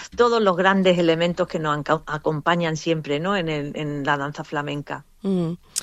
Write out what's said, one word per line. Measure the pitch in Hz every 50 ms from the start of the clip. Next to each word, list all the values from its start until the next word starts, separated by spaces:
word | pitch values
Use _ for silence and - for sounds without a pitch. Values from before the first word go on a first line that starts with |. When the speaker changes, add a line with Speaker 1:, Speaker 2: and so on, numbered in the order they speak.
| - - -
Speaker 1:
todos | 196 240 240 233 226
los | 214 190 175
grandes | 170 180 190 196 196 185 185 175 175
elementos | 170 165 165 165 170 180 170 - 175 -
que | - 165
nos | 156 151 147
anca-, | 151 143 - 156 156 -
acompañan | - 151 147 - 151 160 147 - 165 175 175 170 160 160
siempre, | 156 - 170 160 156 147 143 143 147
¿no?, | 170 196 202
en | 196 165 160
el, | 156 147 143 147 -
en | - 156 147 147 143 135
la | 151 147
danza | 143 139 147 151 - 151
flamenca. | - 160 147 147 147 143 147 143 - 147 143 - _ _ -
Speaker 2:
Mm. | - 196 190 180 170 160 175 - _ _ - -